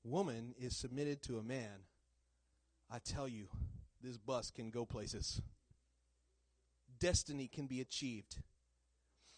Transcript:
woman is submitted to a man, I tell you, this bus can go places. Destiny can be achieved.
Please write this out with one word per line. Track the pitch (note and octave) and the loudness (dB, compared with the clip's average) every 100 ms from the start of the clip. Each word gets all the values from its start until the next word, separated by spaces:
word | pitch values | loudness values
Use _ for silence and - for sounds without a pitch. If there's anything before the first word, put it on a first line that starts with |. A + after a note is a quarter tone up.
woman | A#2 D3+ F#3+ A2+ A#2+ B2 | 0 2 2 0 -4 -6
is | B2 - | -4 -2
submitted | C3 B2+ D3 C#3+ | -2 0 0 0
to | - A#2 | -2 -2
a | |
man, | A2 C3 A2 G2 F#2+ _ _ _ _ _ _ _ _ _ _ | -2 -2 -4 -10 -16 _ _ _ _ _ _ _ _ _ _
I | A#2 | -6
tell | - D3 C3+ | -2 2 2
you, | A2 G2+ - - - - - | 0 -2 0 0 -2 -10 -10
this | B2 A#2 | -8 -6
bus | G#2+ B2+ A2 | 2 2 2
can | - A2+ | -4 -2
go | A#2 A#2 | 0 0
places. | A2+ G#2 G#2 - - - - _ - _ _ _ _ _ _ _ _ _ _ - B2+ | 0 -2 0 0 0 -2 -10 _ -20 _ _ _ _ _ _ _ _ _ _ -20 2
Destiny | F3 F3 - C#3+ C3 | 6 6 4 0 0
can | - C#3 | -2 0
be | B2+ | 0
achieved. | C3 - C3+ A2 - - - - _ _ _ _ _ _ - | 0 0 0 -2 -6 -8 -10 -14 _ _ _ _ _ _ -20